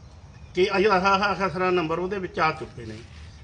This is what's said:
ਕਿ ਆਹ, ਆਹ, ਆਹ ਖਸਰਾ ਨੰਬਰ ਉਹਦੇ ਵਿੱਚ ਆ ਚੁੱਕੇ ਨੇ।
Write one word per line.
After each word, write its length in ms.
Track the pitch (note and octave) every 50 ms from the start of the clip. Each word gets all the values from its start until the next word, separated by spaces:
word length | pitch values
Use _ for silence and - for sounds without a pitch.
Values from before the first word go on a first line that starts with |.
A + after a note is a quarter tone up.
| - - - - - - - - - - -
ਕਿ 140 | F3 F#3 G#3
ਆਹ, 200 | G3 G3 G3 G#3+
ਆਹ, 320 | G3 F3+ F3+ G3 G3 F#3+ G#3
ਆਹ 120 | G3+ F#3
ਖਸਰਾ 360 | E3+ G3 F#3 D3 F#3 F#3 F#3
ਨੰਬਰ 280 | F3+ F3+ E3 D#3 E3 E3+
ਉਹਦੇ 200 | F3+ F#3 G#3 G3
ਵਿੱਚ 200 | F3+ E3 - F3+
ਆ 100 | E3 D#3+ D#3
ਚੁੱਕੇ 340 | - B2 - - B2+ A#2
ਨੇ। 100 | G#2+ G#2+ G#2+ - - - - - - - -